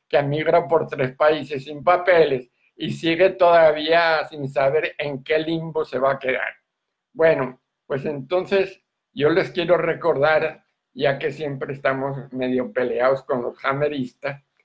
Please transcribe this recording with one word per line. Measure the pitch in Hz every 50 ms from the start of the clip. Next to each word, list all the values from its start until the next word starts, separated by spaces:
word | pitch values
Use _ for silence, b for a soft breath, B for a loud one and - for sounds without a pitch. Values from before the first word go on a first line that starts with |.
| _ _
que | - 147
migra | 143 139 143 156 156 160 160 175 170
por | 143 165 156 -
tres | - 156 139 135 123 -
países | - 151 151 160 151 131 135 151 131 139
sin | 151 151 147 135
papeles | 175 180 175 180 190 180 165 156 143 135 123 - _ _ _ _ _ _
y | - 156 143
sigue | 139 139 160 165 165 165 185 190
todavía | 190 - 180 175 170 165 160 156 151 151 151 156 165 170 170 165 160 156 147 -
sin | 156 147 139 131
saber | 139 147 135 139 151 156 165 175 -
en | - 151 147 139 127
qué | - - 156 156
limbo | 160 160 165 165 165 165 156 156 151
se | - 135 127
va | 135 135
a | 139 135
quedar. | - 131 123 - - - - _ _ _ _ _ _ _ _ _ _ _
Bueno, | _ 156 160 165 156 143 131 127 - _ _ _ _ _ _
pues | - 143 139 147
entonces | 156 147 139 135 - 180 185 180 - 196 196 185 190 - _ _ _ _ _ _ _
yo | _ 135 139 156
les | 165 185 165 -
quiero | - 180 165 165 180
recordar, | 165 170 165 147 - - 165 147 135 143 156 156 151 160 156 - - _ _ _ _ _ _
ya | _ 127 139 139 139 139
que | 160 147
siempre | 131 151 156 143 135 131 156 143 139
estamos | 139 - 135 135 131 135 139 139 135 117 -
medio | 127 131 127 127 127 127 123 107
peleados | - 127 127 120 113 117 123 131 135 135 -
con | - 135 123
los | 120 120 - -
hammeristas, | - 135 139 143 147 147 147 139 123 - - _ - 139 143 139 _ _ _ _